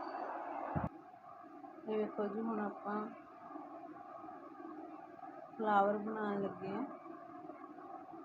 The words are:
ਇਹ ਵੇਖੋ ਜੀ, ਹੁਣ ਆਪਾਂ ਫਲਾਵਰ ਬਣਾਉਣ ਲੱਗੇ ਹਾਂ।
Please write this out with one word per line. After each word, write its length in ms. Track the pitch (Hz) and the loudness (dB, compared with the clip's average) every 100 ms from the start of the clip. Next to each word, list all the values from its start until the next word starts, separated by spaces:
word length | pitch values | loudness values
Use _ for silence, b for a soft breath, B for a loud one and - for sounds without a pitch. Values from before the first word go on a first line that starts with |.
| - - - - - - - - - 339 - - - - - - - - 226 | -2 -2 -2 -2 -2 -2 2 2 2 -2 -14 -16 -14 -14 -12 -12 -10 -6 2
ਇਹ 100 | 214 | 4
ਵੇਖੋ 280 | 208 - 208 | 4 4 2
ਜੀ, 140 | 208 | 4
ਹੁਣ 200 | 226 220 | 2 4
ਆਪਾਂ 460 | 202 - 202 208 220 - - - - - - 679 679 - - - - - - - - - - - - - - - - - | 2 0 0 0 0 -6 -14 -14 -10 -8 -8 -10 -10 -10 -10 -8 -8 -10 -10 -10 -8 -6 -8 -10 -10 -10 -8 -8 -10 2
ਫਲਾਵਰ 400 | 214 202 202 208 | 8 10 10 8
ਬਣਾਉਣ 440 | 214 220 208 202 | 2 0 2 2
ਲੱਗੇ 260 | 196 180 190 | 2 0 0
ਹਾਂ। 160 | 202 294 - 339 - - 349 - - - - - - - 330 | 0 0 -2 -10 -10 -10 -10 -10 -10 -10 -10 -8 -8 -8 -6